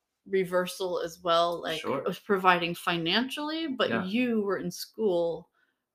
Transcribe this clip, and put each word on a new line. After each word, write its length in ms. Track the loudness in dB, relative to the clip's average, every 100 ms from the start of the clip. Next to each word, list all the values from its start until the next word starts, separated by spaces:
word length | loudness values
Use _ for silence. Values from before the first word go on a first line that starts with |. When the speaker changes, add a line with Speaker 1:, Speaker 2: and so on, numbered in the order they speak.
| _ _ -2
Speaker 1:
reversal 720 | 0 2 0 0 -2 -4 -2
as 200 | -4 -4
well. 380 | 2 4 4 0
Like, 200 | -4 -4
Speaker 2:
Sure. 160 | -2 -2
Speaker 1:
it 80 | -4
was 140 | -6
providing 560 | -2 2 4 4 2 -2
financially, 920 | -2 0 2 0 0 -4 -6 -4 -4
but 220 | 0 0
Speaker 2:
Yeah. 160 | 0 0
Speaker 1:
you 360 | 0 0 0
were 160 | 0 -2
in 120 | -4
school 800 | -8 -10 -2 2 2 0 -2 -10 _ _ _ _